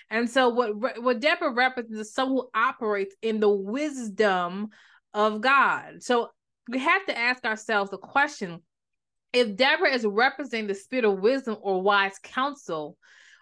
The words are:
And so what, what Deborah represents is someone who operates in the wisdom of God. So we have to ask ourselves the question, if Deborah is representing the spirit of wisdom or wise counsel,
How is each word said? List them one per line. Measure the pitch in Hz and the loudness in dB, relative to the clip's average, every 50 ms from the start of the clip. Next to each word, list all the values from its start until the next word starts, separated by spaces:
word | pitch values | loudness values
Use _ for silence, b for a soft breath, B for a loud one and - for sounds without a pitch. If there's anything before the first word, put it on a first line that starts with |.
| B B | B B
And | 214 226 247 233 | -2 -2 -2 0
so | 240 269 254 240 | 2 2 2 4
what, | 226 247 240 214 214 208 233 247 214 220 | 4 2 0 -2 -2 -4 -4 -6 -4 -2
what | 240 254 247 220 | 0 0 0 2
Deborah | 269 302 349 349 349 294 226 | 2 0 0 0 0 -2 0
represents | 240 254 254 254 247 226 226 220 | 2 0 0 0 -4 -10 -8 -8
is | 214 214 - - | -10 -10 -6 -4
someone | 277 262 262 269 | -2 -2 0 0
who | 254 240 - - | -2 -2 -2 -2
operates | 220 233 262 262 - 233 214 208 202 196 196 - _ | 0 0 0 -2 -2 -2 -2 0 -2 -2 -4 -6 _
in | - 226 220 214 | -4 -2 0 2
the | 214 208 | 4 4
wisdom | 208 196 190 196 226 277 302 302 277 262 240 214 190 226 214 202 185 180 175 175 185 196 214 214 b b b b b b b _ - | 4 2 0 -4 -4 -4 -4 -4 -4 -6 -10 -4 0 2 2 4 4 2 0 -2 -4 -8 -10 -10 b b b b b b b _ -2
of | 208 214 214 214 214 | 0 0 0 0 0
God. | 220 262 277 269 233 190 156 127 156 156 156 175 - | 2 4 4 6 4 4 2 0 -4 -10 -16 -8 -2
So | - 247 240 220 - _ _ _ _ _ _ _ 233 | 0 0 0 0 -4 _ _ _ _ _ _ _ -8
we | 240 262 | -6 -2
have | 262 330 359 392 392 | 0 2 2 0 0
to | 311 247 | -2 -4
ask | 233 233 247 254 247 - | -2 0 -2 -2 -2 -2
ourselves | 226 214 214 - - 220 202 196 196 | -4 -4 -4 -2 0 0 0 0 -2
the | - | -6
question, | - - - - 277 285 294 - - 208 175 165 170 - _ _ _ _ _ _ _ _ _ _ _ _ _ - | -12 -8 -2 0 0 0 0 -2 -6 -10 -10 -10 -12 -16 _ _ _ _ _ _ _ _ _ _ _ _ _ 2
if | 247 240 214 196 | 2 2 2 2
Deborah | 190 262 285 311 330 359 294 262 | 2 2 4 4 4 2 2 2
is | 240 220 | 2 0
representing | 208 196 220 247 269 269 - 285 226 240 220 214 | 0 2 2 2 2 0 -2 -8 -6 -6 -4 -4
the | 202 196 | -4 -6
spirit | 196 - - 254 254 226 | -6 -8 -6 -2 2 2
of | 208 196 185 | 2 2 2
wisdom | 190 233 269 269 - 233 208 202 | 2 2 2 2 -2 -6 -8 -6
or | - 202 190 185 | -4 -2 -2 0
wise | 185 202 202 196 196 196 196 - | 2 2 4 2 2 0 -4 -10
counsel, | - - - 262 254 285 277 - - - 165 156 151 151 180 _ b b b b b b b b | -18 -10 -6 -4 -4 -4 -4 -8 -10 -8 -8 -8 -8 -10 -14 _ b b b b b b b b